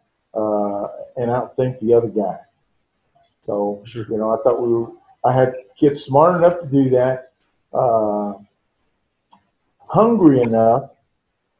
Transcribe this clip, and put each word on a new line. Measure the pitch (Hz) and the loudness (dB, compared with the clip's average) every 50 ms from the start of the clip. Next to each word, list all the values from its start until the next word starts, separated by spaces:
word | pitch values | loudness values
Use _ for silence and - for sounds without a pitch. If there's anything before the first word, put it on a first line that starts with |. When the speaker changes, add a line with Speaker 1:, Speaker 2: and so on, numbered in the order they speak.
| _ _ _ _ _ _ - | _ _ _ _ _ _ -6
Speaker 1:
uh, | 107 107 107 107 104 101 101 101 101 104 - - - - - _ | -4 -2 -2 -2 -2 -2 -4 -4 -6 -8 -10 -12 -14 -18 -12 _
and | 131 120 120 | -6 -4 -2
outthink | 123 127 113 - - - 127 127 127 - | -2 -4 -6 -6 -4 -4 -4 -4 -4 -4
the | 110 113 117 | 0 2 2
other | 117 117 107 | 2 2 0
guy. | 95 107 98 90 82 - - _ _ _ _ _ _ _ _ _ _ _ _ _ _ _ _ _ _ _ | -2 -4 -4 -4 -6 -10 -16 _ _ _ _ _ _ _ _ _ _ _ _ _ _ _ _ _ _ _
So, | _ 110 104 101 101 104 104 101 - | _ -8 -6 -4 -4 -4 -6 -8 -14
Speaker 2:
Sure. | - - 117 110 120 | -16 -14 -14 -10 -8
Speaker 1:
you | 113 107 | -6 -4
know, | 107 110 | -2 -2
I | 117 - | -4 0
thought | - 127 117 131 | 0 0 0 0
we | 120 117 | 0 -2
were, | 117 117 117 113 - - _ _ _ _ - | -2 -2 -4 -8 -12 -20 _ _ _ _ -2
I | 127 | 0
had | 127 131 127 127 - - - _ _ | 2 2 2 2 0 -6 -16 _ _
kids | - 156 143 - - - | 0 0 0 0 -2 -4
smart | 131 131 143 160 180 180 | 0 2 4 4 4 4
enough | 170 170 175 175 175 | 2 2 2 2 0
to | 170 | -4
do | 135 135 139 135 127 | -2 0 0 2 2
that, | 127 123 127 131 131 127 - _ _ _ _ _ _ _ _ _ | 2 2 2 0 -2 -4 -10 _ _ _ _ _ _ _ _ _
uh, | - 120 131 120 113 110 107 104 104 104 104 101 95 98 - _ _ _ _ _ _ _ _ _ _ _ _ _ _ _ _ _ _ _ _ _ _ _ _ _ _ _ _ | -4 -2 0 2 2 0 0 -2 -2 -4 -6 -6 -10 -14 -20 _ _ _ _ _ _ _ _ _ _ _ _ _ _ _ _ _ _ _ _ _ _ _ _ _ _ _ _
hungry | - - 185 220 233 233 196 175 147 135 127 | -2 2 2 4 4 4 4 6 6 6 4
enough | 120 113 113 110 113 113 120 139 - - _ _ _ _ _ _ _ _ _ _ _ _ _ | 2 2 2 2 4 2 2 0 -2 -8 _ _ _ _ _ _ _ _ _ _ _ _ _